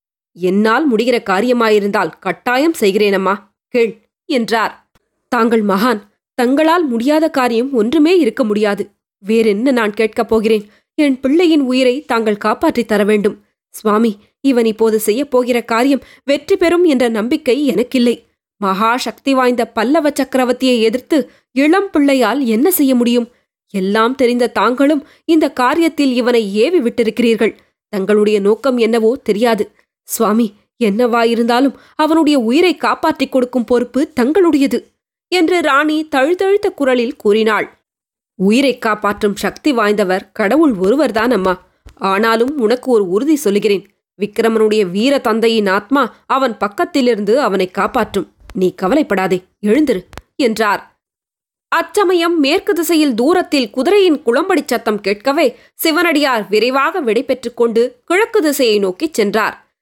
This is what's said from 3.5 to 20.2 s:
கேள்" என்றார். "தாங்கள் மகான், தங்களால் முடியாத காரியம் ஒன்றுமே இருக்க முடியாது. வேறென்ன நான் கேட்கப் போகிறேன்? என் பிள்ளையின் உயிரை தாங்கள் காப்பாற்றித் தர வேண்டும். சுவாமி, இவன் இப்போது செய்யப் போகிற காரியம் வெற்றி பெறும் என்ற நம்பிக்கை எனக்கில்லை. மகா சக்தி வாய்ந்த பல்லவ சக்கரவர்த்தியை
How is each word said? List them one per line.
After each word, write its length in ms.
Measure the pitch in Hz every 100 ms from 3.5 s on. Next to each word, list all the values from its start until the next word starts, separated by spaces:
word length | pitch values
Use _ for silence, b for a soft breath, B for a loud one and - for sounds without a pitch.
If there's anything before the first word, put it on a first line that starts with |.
| _ _
கேள்" 400 | 247 233 226 _ _ -
என்றார். 640 | 269 226 226 202 - _ _ _ _ -
"தாங்கள் 340 | 240 226 226
மகான், 360 | 208 190 247 214 - _ _
தங்களால் 540 | - 247 277 320 349 311
முடியாத 420 | 226 247 302 311
காரியம் 440 | 302 247 226 262
ஒன்றுமே 440 | 262 214 320 302 370
இருக்க 260 | 247 220
முடியாது. 460 | 220 208 208 202 202 _ _ _
வேறென்ன 520 | 196 226 220 202 262
நான் 220 | 240 214
கேட்கப் 340 | 208 220 220 220
போகிறேன்? 420 | 226 214 220 208 b b -
என் 240 | 294 262
பிள்ளையின் 420 | 269 311 359 320
உயிரை 440 | 254 254 254 247 -
தாங்கள் 320 | 233 220 208
காப்பாற்றித் 500 | 214 220 320 240 226
தர 160 | 208
வேண்டும். 400 | 202 214 196 - _ _ _
சுவாமி, 480 | - 214 208 233 202 b b
இவன் 240 | 277 240 226
இப்போது 340 | 214 226 214
செய்யப் 320 | 214 214 285
போகிற 320 | 254 247 240
காரியம் 380 | 240 226 262 269 B B
வெற்றி 340 | - 285 - 381
பெறும் 260 | 339 339
என்ற 260 | 359 262 240
நம்பிக்கை 560 | 220 226 302 - 262 294
எனக்கில்லை. 600 | 185 247 262 240 233 _ _ _ -
மகா 400 | 196 190 226 247
சக்தி 360 | 240 - -
வாய்ந்த 340 | 269 247 247 233
பல்லவ 420 | - 220 320 302
சக்கரவர்த்தியை 720 | 294